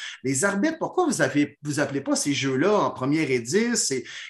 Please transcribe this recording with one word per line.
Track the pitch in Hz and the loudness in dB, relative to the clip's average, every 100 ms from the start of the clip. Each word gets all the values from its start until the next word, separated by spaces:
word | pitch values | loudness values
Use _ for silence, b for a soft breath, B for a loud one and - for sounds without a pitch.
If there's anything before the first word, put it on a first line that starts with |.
| B B | B B
Les | 127 135 202 | -2 0 0
arbitres, | 196 302 320 | 2 0 -2
pourquoi | 170 - 339 | -4 0 0
vous | 196 | 2
avez, | 135 143 147 - | 2 2 0 -2
vous | 147 139 | -4 -2
appelez | 139 139 | -2 -2
pas | 139 143 | -2 -2
ces | 143 | 0
jeux-là | 127 135 131 180 208 | 0 0 2 4 4
en | 131 | 2
première | - 139 156 143 | 0 0 2 2
et | 127 | 0
dix | 117 185 233 233 - | 2 2 2 0 0
et, | 127 - B | -2 -6 B